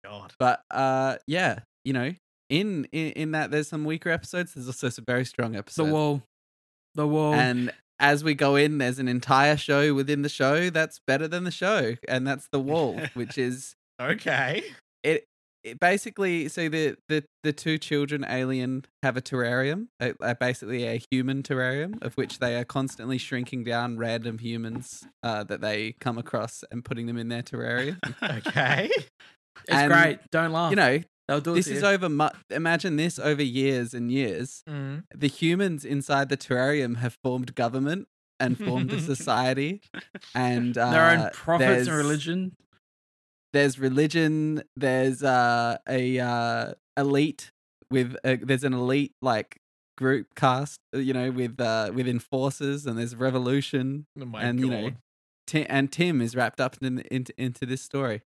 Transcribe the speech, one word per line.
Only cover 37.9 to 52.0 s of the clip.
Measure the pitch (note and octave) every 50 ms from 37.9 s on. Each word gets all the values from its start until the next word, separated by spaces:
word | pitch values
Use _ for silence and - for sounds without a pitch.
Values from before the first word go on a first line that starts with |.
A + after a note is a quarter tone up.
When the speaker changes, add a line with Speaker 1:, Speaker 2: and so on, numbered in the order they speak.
| - G2 - _ _ _ _ _ _ _
Speaker 2:
and | C3 B2+ -
formed | - G#3+ - B2 B2+ B2+ B2+
a | - -
Speaker 1:
<laughs> | D#3 D#3+ C3+
Speaker 2:
society | C3 - C#3+ A#2 A#2 B2+ C3 C3 C3+ C#3 D#3 G3 G3+ _ _ - - - _ - G3 - - -
and, | B2 B2+ B2 B2 A#2+ A#2+ B2 A#2+ A#2+
uh, | A#2 B2
Speaker 3:
Their | D#3 D#3+ E3 E3
own | E3 E3 - G2
prophets | - - - E3 E3+ E3+ C3 B2+
and | B2+ B2+ B2+
Speaker 2:
there's | -
Speaker 3:
religion. | D#3+ D3 D3 D3 D3+ D3+ C#3+ E3 E3+ F#3 F#3 F#3 - _ _ _ _ _ _ _ _ _ _ _ _ _ _ _ _ _ _ _
Speaker 2:
there's | - C#3+ C#3+ C#3 C3 C3
religion, | C3+ C3 C3 C#3+ D#3 D3+ D3+ E3 D#3+ D#3 D#3 D#3 D3+ D#3 D#3 D3+ - _ _
there's, | C3 C#3 C3 B2+ C3 C3 C3 C3 B2 C#3+
uh, | C3+ B2+ B2 A#2+ A#2+ A#2+ A#2+ A#2 A#2 A#2 - _ -
a, | C3 B2+ B2 B2+ B2+ B2
uh, | B2 B2 A#2+ A#2+ A#2 A#2 A#2 A#2 A2+ F#2+ - _ _ _ _
elite | C#3 C#3 C#3 C#3 C#3+ D3+ E3 - - - - _ _ _ _ _ _ - _
with, | B2+ C3 B2+ A#2+ C3 - -
uh, | C3 C3 B2
there's | - B2+ C3+ B2 C#3
an | C3+ C3
elite, | B2 B2 B2 C3+ C#3+ C#3+ - _ _
like, | C3 C3 A#2 G#2+ - _ - _ _ _ _ _ _ _ _
group | - C3 C3 C#3 B2+ - _ _
cast, | - D3 C3 B2+ C3 C#3+ C#3+ - - _ _ -
uh, | C3+
you | C3+ C3
know, | B2+ B2+ B2 C3
with, | B2+ B2+ B2 A#2 A#2 A#2+
uh, | A#2+ A2+ A2 A2 G#2+ G2+ G2+
with | B2+